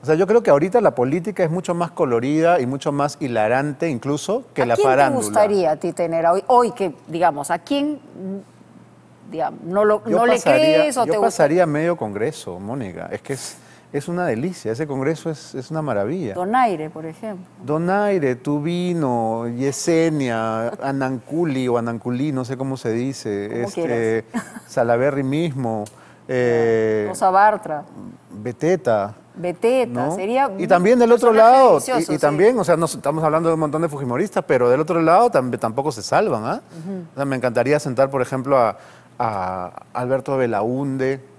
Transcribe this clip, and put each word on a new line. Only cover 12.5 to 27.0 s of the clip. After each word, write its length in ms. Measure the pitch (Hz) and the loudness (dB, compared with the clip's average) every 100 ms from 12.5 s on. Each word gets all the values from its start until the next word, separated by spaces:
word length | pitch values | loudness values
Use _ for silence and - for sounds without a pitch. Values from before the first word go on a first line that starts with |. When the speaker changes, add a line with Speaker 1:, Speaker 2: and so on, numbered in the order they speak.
| 90 | -10
Speaker 1:
Mónica. 500 | 98 135 104 85 87 | -10 -8 -8 -10 -10
Es 80 | 98 | -10
que 140 | - | -8
es... 220 | 135 - - - - _ | -10 -10 -16 -20 -20 _
es 160 | 139 139 | -8 -6
una 160 | 175 175 | -4 -2
delicia. 460 | 113 151 180 107 | -2 -4 -6 -6
Ese 140 | 110 151 | -6 -4
congreso 420 | 135 135 160 170 | -4 -2 -4 -6
es, 240 | 151 - | -10 -10
es 160 | 139 131 | -14 -8
una 120 | 160 | -8
maravilla. 500 | 151 104 101 175 135 | -4 -2 -2 -4 -6
Speaker 2:
Donaire, 540 | 98 180 240 247 170 156 | -6 -2 0 0 -2 -8
por 160 | 160 160 | -12 -14
ejemplo. 380 | 160 220 190 180 - | -12 -14 -14 -16 -18
Speaker 1:
Donaire, 720 | 123 151 170 196 208 190 143 120 | -4 -2 0 0 0 0 0 -2
Tubino, 1120 | 147 147 147 175 180 170 143 120 113 113 120 | -4 -4 -2 -4 -2 -2 -2 -2 -2 -4 -6
Yesenia, 1200 | 120 135 135 - 165 165 156 131 113 113 110 117 - | -4 -4 -4 0 2 2 0 -2 -2 -2 -2 -4 -6
Ananculi 840 | 135 139 131 131 - 156 170 131 127 | -6 -4 -4 -6 -6 -4 -2 -2 0
o 80 | 120 | -2
Ananculi, 540 | 117 117 123 123 151 | -2 -6 -6 -4 -2
no 120 | 131 120 | -4 -6
sé 100 | 127 | -6
cómo 200 | 135 127 | -6 -6
se 140 | 120 | -4
dice. 560 | 113 127 131 117 101 101 | -4 -4 -6 -6 -6 -4
Speaker 2:
Como 140 | 113 120 | -6 -6
Speaker 1:
Este, 560 | - 165 120 113 110 - | -4 -2 0 0 -2 -4
Speaker 2:
quieras. 120 | 226 - - | -10 -10 -16
<laughs> 40 | - | -8
Speaker 1:
Salaberry 560 | - 120 120 135 139 | -2 0 2 2 0
mismo. 600 | 131 143 170 135 123 110 104 | -2 -2 -2 -4 -4 -4 -8
Speaker 2:
Ya. 480 | - - - - 131 | -12 -20 -20 -6 0
Speaker 1:
Eh, 680 | 123 117 117 113 110 107 | 2 2 2 2 2 0